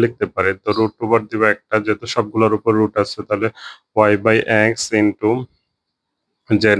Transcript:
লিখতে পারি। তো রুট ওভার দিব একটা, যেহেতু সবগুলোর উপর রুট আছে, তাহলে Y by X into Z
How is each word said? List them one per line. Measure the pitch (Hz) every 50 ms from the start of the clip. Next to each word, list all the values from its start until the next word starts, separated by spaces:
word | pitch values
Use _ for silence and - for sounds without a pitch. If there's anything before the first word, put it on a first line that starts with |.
| 117
লিখতে | 117 120 - 104 90 -
পারি। | 95 92 95 95 - -
তো | 107 104 110
রুট | 110 107 - - 117
ওভার | 110 117 110 107 104
দিব | 113 107 110 107 104
একটা, | - _ _ 110 110 104
যেহেতু | 110 107 - 117 107 -
সবগুলোর | 123 107 104 113 110 113 107 107
উপর | 104 - 113 107 110
রুট | 107 101 - 104 101
আছে, | - - 107 98
তাহলে | - 104 101 110 107 - - - - - - _ _ - 107 107 104
Y | 104 98 104
by | 113 110 113 - - 113 107 107 110
X | 113 - - - 113 107
into | 104 104 95 - 107 107 120 131 123 - _ _ _ _ _ _ _ _ _ _ _ _ _ _ _ _ _ _ _ -
Z | 110 98 110 107 104